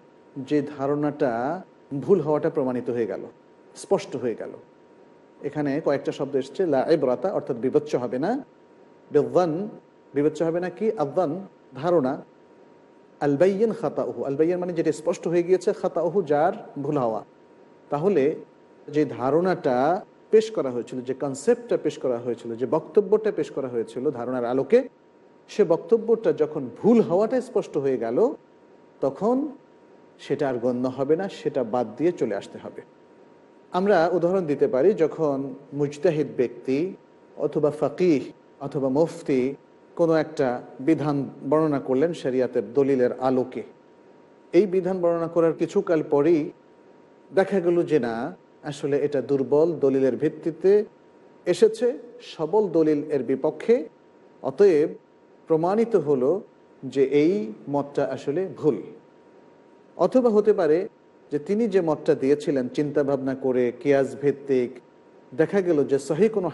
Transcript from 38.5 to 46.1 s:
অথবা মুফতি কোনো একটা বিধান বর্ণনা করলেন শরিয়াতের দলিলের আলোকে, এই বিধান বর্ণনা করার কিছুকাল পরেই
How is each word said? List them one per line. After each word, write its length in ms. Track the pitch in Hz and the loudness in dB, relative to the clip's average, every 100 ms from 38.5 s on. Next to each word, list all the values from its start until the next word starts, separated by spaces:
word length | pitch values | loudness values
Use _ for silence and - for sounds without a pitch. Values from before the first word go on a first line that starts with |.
| - | -14
অথবা 300 | 139 143 131 | -8 -4 0
মুফতি 680 | 139 165 - - 131 131 143 _ _ - - | 2 0 -2 -2 0 0 -4 _ _ -8 0
কোনো 180 | 165 | 2
একটা 480 | 160 147 - 131 123 - - | 2 0 -2 -2 -2 -8 -6
বিধান 500 | 135 151 147 143 127 - 135 | 0 0 0 -2 -4 -8 0
বর্ণনা 300 | 156 160 139 | 2 2 0
করলেন 340 | 131 131 170 | 0 0 0
শরিয়াতের 600 | 160 139 127 120 123 104 | -2 -2 0 0 -2 -2
দলিলের 460 | 131 135 131 120 - | 2 2 4 2 0
আলোকে, 440 | 131 127 120 120 - - _ - - - - - - | 0 2 0 -6 -14 -18 _ -20 -20 -20 -20 -20 0
এই 120 | 170 208 | 2 4
বিধান 360 | 190 180 190 | 2 -2 0
বর্ণনা 260 | 170 170 165 | 0 0 0
করার 260 | 170 165 | 2 2
কিছুকাল 500 | 143 165 202 180 160 | 2 -2 -2 0 0
পরেই 480 | 147 | 2